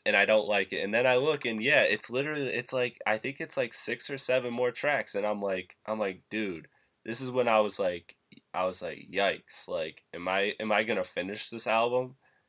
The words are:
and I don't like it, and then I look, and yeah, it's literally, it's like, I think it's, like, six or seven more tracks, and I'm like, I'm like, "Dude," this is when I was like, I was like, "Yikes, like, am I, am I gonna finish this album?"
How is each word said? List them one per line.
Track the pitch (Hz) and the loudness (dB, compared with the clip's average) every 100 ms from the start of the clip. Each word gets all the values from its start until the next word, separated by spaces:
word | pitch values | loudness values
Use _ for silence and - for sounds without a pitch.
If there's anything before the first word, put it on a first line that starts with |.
| 107 | 2
and | 101 | 4
I | 101 | 6
don't | 107 101 | 6 4
like | 101 95 | 0 0
it, | 87 | -2
and | 98 | 0
then | 113 131 | 2 4
I | 127 | 4
look, | 147 147 120 | 4 0 -2
and | 110 | -2
yeah, | 123 147 | 2 4
it's | 87 104 - | 4 2 -2
literally, | 123 147 147 131 | -4 -2 -2 -2
it's | 120 - | -4 -2
like, | 131 123 - - | -2 -2 -2 -2
I | 110 | 0
think | 135 139 | -2 -6
it's, | 156 - | -6 -4
like, | 120 | -4
six | - - 120 - | -4 -8 -6 -6
or | 135 | -6
seven | - 127 123 | 0 0 0
more | 120 123 | -2 -2
tracks, | - 147 135 - 101 | 0 0 0 -2 -2
and | 104 | -2
I'm | 104 | -2
like, | 101 92 85 - - | -2 -4 -6 -12 -6
I'm | 110 | -2
like, | 98 92 - | -2 -4 -8
"Dude," | 107 104 80 - _ _ _ - | -4 -4 -6 -12 _ _ _ -8
this | 113 | -6
is | 127 | -2
when | 123 117 | 0 4
I | 110 | 4
was | 104 - | 4 0
like, | 95 87 - - _ - _ | -2 -2 -10 -20 _ -20 _
I | 87 92 | -2 -2
was | 92 | -2
like, | 85 73 78 | -8 -10 -6
"Yikes, | 92 98 - - - - | 0 0 0 -8 -12 -6
like, | 87 80 - _ | -4 -4 -8 _
am | 85 90 | -8 -2
I, | 98 101 - | 0 0 -2
am | 110 | 0
I | 104 | 2
gonna | 110 104 92 | 2 -2 -2
finish | 90 92 107 - | -4 -4 -6 -8
this | 117 113 | -6 0
album?" | 113 120 127 127 135 _ _ | 2 2 0 -2 -10 _ _